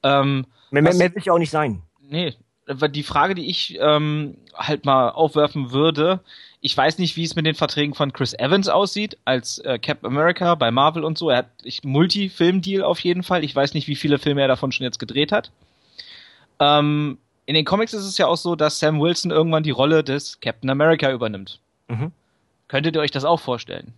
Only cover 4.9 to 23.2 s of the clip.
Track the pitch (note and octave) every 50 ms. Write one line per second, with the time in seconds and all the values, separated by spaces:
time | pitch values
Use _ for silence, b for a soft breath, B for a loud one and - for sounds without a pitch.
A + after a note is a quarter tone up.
4.9 | C3+ C3 B2+ A2+ - - E3 D3 - D#3 D3 C#3+ - D3+ C3+ A#2+ B2 C3+ D3+ E3
5.9 | D#3 C#3+ D3+ F3 F#3+ F#3 B B B B B B B B - D3 - - C#3 D#3
6.9 | D#3 - F3+ D#3+ - D#3+ E3+ D#3 - E3+ D#3 D#3+ D#3 - D#3+ D3 - D3+ D3 D3
7.9 | C#3 - D3+ C#3 - - C3+ - - - A#2+ C#3 F3 G3 G3 F#3+ - F3 G3+ F#3+
8.9 | - G3+ G#3+ G#3 - _ _ A#2+ C3 B2+ A2+ - - - - - B2+ A2+ - -
9.9 | D3 - - A#2 B2+ C#3+ D#3 F3 F3 - F3+ E3+ E3+ D#3 C3 A#2 A#2 C3 C#3 D#3
10.9 | D#3+ E3 D3+ D#3+ D#3 - F3 D#3 B2+ B2 B2+ _ _ - _ A#2+ - - - C#3
11.9 | C3 C#3+ F3 F3+ - G3+ G3 F#3+ - - F3 E3+ F#3 F#3+ E3+ F#3+ G3 G3 F#3 F3
12.9 | F3 - - F3+ F3 F3+ F3+ - F#3 F3 D3+ C3+ - C#3 C#3 C#3 - D#3 - -
13.9 | C#3+ - - D3+ C#3+ C3+ - D3+ C#3+ C#3+ C#3 C3 B2+ - - C3+ B2 - C3 B2
14.9 | - - C3 A2+ A#2 C3+ D3+ D3+ - A#2+ - - _ _ B B B B B B
15.9 | B B B B B B B B B B B B _ _ C#3+ D3 D3 D3 D3 D3
16.9 | D3 D3 D3 D3 C3 - _ _ _ _ _ - D3 D#3 D3+ - F#3 G#3 A3+ A3
17.9 | - G#3 G3 G3 F#3+ - F#3 C3 E3+ E3 - F3 E3+ D3+ D3+ D3+ - - - D3+
18.9 | D#3 D3+ D3 E3+ F3 - - F3 D3+ D#3 D#3+ E3 D#3+ D#3 D#3 D3+ B2+ A2+ C3+ D3
19.9 | D#3+ D#3 D3+ C3+ C3+ C#3+ - - - _ - - - _ - C3 C3+ C#3 D3+ D#3+
20.9 | E3 D#3 D3 C3+ C3 A#2 A#2+ A2 G#2 G2 G2 - - _ _ _ _ _ _ -
21.9 | A#2+ A2 C#3 E3+ - _ _ _ _ _ _ _ _ _ _ _ - C3+ D3 E3
22.9 | D#3+ D#3+ D3 C#3 - C#3